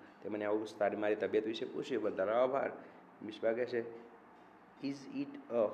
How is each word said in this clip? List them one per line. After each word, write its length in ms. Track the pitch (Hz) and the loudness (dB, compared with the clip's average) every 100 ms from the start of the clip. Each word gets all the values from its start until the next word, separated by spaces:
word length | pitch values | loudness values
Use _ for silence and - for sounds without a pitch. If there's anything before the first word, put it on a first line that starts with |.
| - - | -20 -14
તે 60 | 101 | -6
મને 160 | 104 104 | -2 0
આવું 220 | 107 110 - | 0 0 2
તારી, 200 | 101 104 | 2 2
મારી 180 | 107 104 | 2 2
તબિયત 320 | 95 107 110 | 2 2 0
વિશે 180 | 110 - | -2 -4
પૂછ્યું, 380 | - 147 123 | -6 -2 0
બદલ 260 | 107 85 95 | 0 2 2
આભાર. 420 | 117 131 135 113 101 - - - - 101 | 4 4 2 0 -4 -14 -20 -20 -14 -12
મિસબા 260 | 107 113 | -2 0
કહે 140 | 117 123 | 2 0
છે, 160 | 123 113 - - - - - - - - - | 0 -2 -6 -16 -20 -20 -20 -20 -20 -20 -8
"Is 120 | 139 139 - 131 | -6 -6 -8 -6
it 340 | 143 - - 120 | -6 -8 -2 2
a 80 | 104 | 2